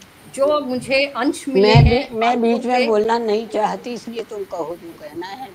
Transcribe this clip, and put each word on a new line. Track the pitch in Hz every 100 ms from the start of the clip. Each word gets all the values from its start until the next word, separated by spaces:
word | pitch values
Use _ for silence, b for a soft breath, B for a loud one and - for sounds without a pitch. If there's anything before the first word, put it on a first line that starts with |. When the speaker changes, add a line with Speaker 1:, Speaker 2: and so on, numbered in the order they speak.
| - - -
Speaker 1:
जो | 262 285 302
मुझे | 254 254 233 269 277
अंश | 247 277 339 277
मिले | 196 208
Speaker 2:
मैं | 226
भी, | 233
Speaker 1:
हैं | 240 269
Speaker 2:
मैं | 226 233 247
बीच | 233 233
Speaker 1:
आंखों | 233
Speaker 2:
में | 247
Speaker 1:
से | 233
Speaker 2:
बोलना | 214 220 233
नहीं | 226 208 226
चाहती, | - 208 196 240
इसलिए | 240 - 226
तुम | - 214
कहो | 190 180 151 175
जो | 170 156
कहना | 151 160 180
है, | 196 233